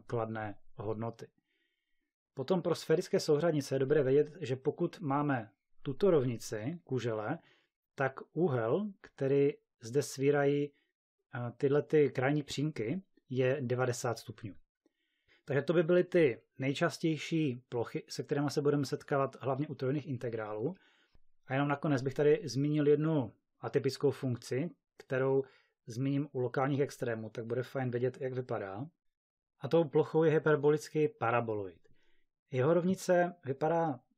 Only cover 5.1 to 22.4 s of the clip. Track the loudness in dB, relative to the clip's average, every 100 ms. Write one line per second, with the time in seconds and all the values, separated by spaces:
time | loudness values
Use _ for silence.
5.1 | 0 0 -2 -4 _ _ -10 -8 2 4
6.1 | 6 4 -2 -6 -6 -6 -8 -6 -4 -2
7.1 | -2 -4 -6 -10 _ _ _ _ -4 -4
8.1 | -4 -8 -2 0 2 0 0 -2 -8 -20
9.1 | -6 0 2 2 0 _ _ -4 -2 -2
10.1 | 0 2 2 2 2 -2 -8 _ _ _
11.1 | _ _ -10 -10 -2 2 2 4 4 4
12.1 | 2 0 0 -2 -4 -4 -4 -4 -6 -8
13.1 | _ _ -2 0 0 -2 0 0 -2 -4
14.1 | -4 -8 -14 -14 -16 _ _ _ _ _
15.1 | _ _ _ -4 -2 2 2 4 4 4
16.1 | 4 4 2 _ -6 -4 0 -2 0 -2
17.1 | -2 -2 0 0 -2 -6 -6 -4 -6 -8
18.1 | -10 -4 -2 0 0 2 2 0 -4 -2
19.1 | -2 0 -4 -4 -4 -4 -4 -4 -2 -4
20.1 | -6 -6 -6 -6 -6 -6 -8 _ _ _
21.1 | -20 -20 _ -4 -2 0 -2 0 0 0
22.1 | 2 4 4